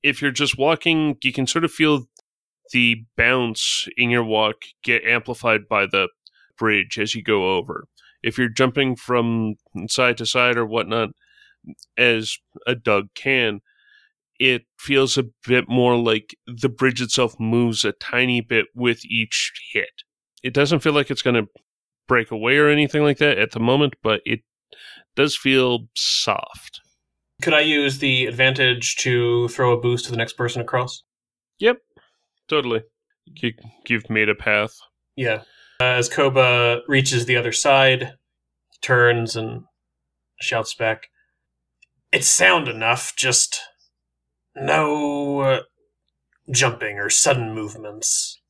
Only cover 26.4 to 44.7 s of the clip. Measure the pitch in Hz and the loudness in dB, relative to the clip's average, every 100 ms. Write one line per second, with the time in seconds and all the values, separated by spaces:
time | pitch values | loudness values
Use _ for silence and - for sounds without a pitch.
26.4 | - - - - _ _ _ _ _ - | -4 -16 -20 -20 _ _ _ _ _ -6
27.4 | 175 156 156 147 139 135 139 127 131 120 | 2 2 4 2 0 -2 0 0 -2 0
28.4 | 131 131 127 123 - - 131 123 120 120 | 0 2 0 0 -4 -4 0 0 2 0
29.4 | 120 - 123 120 120 120 - 117 117 - | 0 0 2 2 0 -2 -4 -6 -6 -4
30.4 | 123 123 117 127 123 - _ _ _ _ | -4 -4 -4 -4 -4 -10 _ _ _ _
31.4 | _ _ 214 247 _ _ _ _ _ _ | _ _ 0 0 _ _ _ _ _ _
32.4 | - 151 127 113 - _ _ _ _ 147 | -4 -2 0 -4 -6 _ _ _ _ -6
33.4 | 123 113 113 _ - 120 - 110 107 104 | -6 -6 -20 _ -4 -4 -2 0 0 0
34.4 | 113 104 110 - - _ _ - 123 107 | 0 0 -2 -8 -20 _ _ -6 -4 -4
35.4 | - _ - _ 127 123 120 - 139 131 | -8 _ -20 _ 0 0 0 2 2 4
36.4 | 127 123 120 120 - 135 131 127 117 123 | 4 4 2 0 0 0 2 -2 0 0
37.4 | 117 117 147 135 131 127 131 - _ _ | 0 0 4 6 4 2 -4 -12 _ _
38.4 | _ _ _ _ - 123 120 120 113 113 | _ _ _ _ 0 4 4 4 -2 -6
39.4 | 113 117 - _ _ _ _ _ _ _ | -8 -10 -16 _ _ _ _ _ _ _
40.4 | - 117 107 - 113 110 - _ _ _ | -4 -4 -4 -2 -2 -2 -10 _ _ _
41.4 | _ _ _ _ _ _ _ 127 - - | _ _ _ _ _ _ _ 0 2 4
42.4 | 185 175 135 110 113 127 - - 135 123 | 4 4 0 -4 -2 -2 -4 -4 0 0
43.4 | - - - _ _ _ _ _ _ _ | 0 -6 -12 _ _ _ _ _ _ _
44.4 | _ - 139 | _ -8 -2